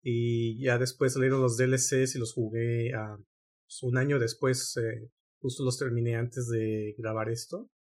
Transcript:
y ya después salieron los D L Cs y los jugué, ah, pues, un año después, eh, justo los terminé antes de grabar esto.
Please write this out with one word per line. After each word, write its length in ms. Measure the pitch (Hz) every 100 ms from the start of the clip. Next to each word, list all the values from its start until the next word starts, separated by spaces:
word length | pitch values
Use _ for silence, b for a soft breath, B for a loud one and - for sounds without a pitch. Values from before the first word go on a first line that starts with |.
y 600 | 131 117 117 117 117 113
ya 140 | 131 120
después 360 | 127 - 131
salieron 280 | 131 131 135
los 160 | 127 117
D 60 |
L 120 | 127 127
Cs 400 | - 131 131 131
y 40 |
los 140 | 113 -
jugué, 580 | 110 113 117 117 117
ah, 240 | 113 107 104
pues, 640 | - _ _ _ _ -
un 160 | 127 127
año 220 | 139 143
después, 580 | 113 - 131 127 - 123
eh, 320 | 113 113 110 _ _ _
justo 240 | 131 127
los 160 | 131 127
terminé 360 | 131 120 117 117
antes 300 | 120 131 120
de 440 | 113 110 107 107 107
grabar 300 | 113 110 110
esto. 420 | 113 - 180 262 _